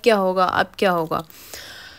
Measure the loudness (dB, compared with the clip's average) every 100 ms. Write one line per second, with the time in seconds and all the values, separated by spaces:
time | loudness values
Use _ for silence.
0 | 2 4 2 2 0 0 -2 0 0 0
1 | -2 -4 -6 -18 -20 -18 -18 -20 -20